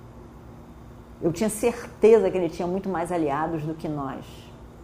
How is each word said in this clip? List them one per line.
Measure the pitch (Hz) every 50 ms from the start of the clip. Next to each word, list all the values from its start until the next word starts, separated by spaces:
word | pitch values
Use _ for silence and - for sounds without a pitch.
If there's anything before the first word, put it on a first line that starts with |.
| - - - - - - - - - - - - - - - - - - - - - - - - -
Eu | 170 160
tinha | - 214 208
certeza | - - - 240 233 - - - - - - 214 226 214 190 185
que | 190
ele | 185 175 160
tinha | 160 - 185
muito | 175 180 196 196 196
mais | 185 165 170 165 180
aliados | 170 160 143 139 147 156 170 165 156 147
do | 160 160
que | 160 - 160
nós. | 151 143 139 131 127 117 - - - - - - - - - - - -